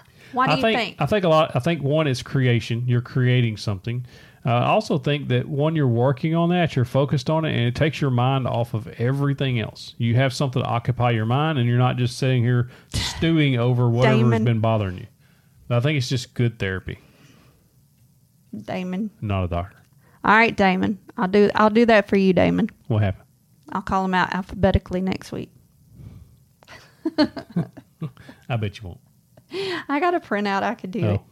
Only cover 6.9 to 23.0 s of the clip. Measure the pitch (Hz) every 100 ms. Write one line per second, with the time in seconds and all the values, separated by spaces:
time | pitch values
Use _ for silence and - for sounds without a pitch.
6.9 | 135 143 151 143 156 156 117 120 120 160
7.9 | - 143 123 127 135 120 113 117 110 -
8.9 | - 117 139 139 139 135 120 104 - -
9.9 | - 117 117 135 127 143 123 - 117 -
10.9 | 123 123 113 110 131 156 151 120 123 127
11.9 | 123 123 - 131 127 117 123 123 - -
12.9 | - - - 165 165 143 123 120 123 123
13.9 | 117 131 127 113 113 117 113 113 110 98
14.9 | 90 107 _ _ _ _ _ - 120 135
15.9 | 151 123 127 - - 120 - 98 95 -
16.9 | - - _ - - _ _ _ _ _
17.9 | _ _ _ _ _ _ 208 - 185 185
18.9 | 185 214 - 104 98 90 98 98 - _
19.9 | _ _ _ - 214 226 214 196 185 196
20.9 | 202 - - 185 208 202 - 214 214 233
21.9 | 220 202 196 190 175 180 175 220 - -
22.9 | 107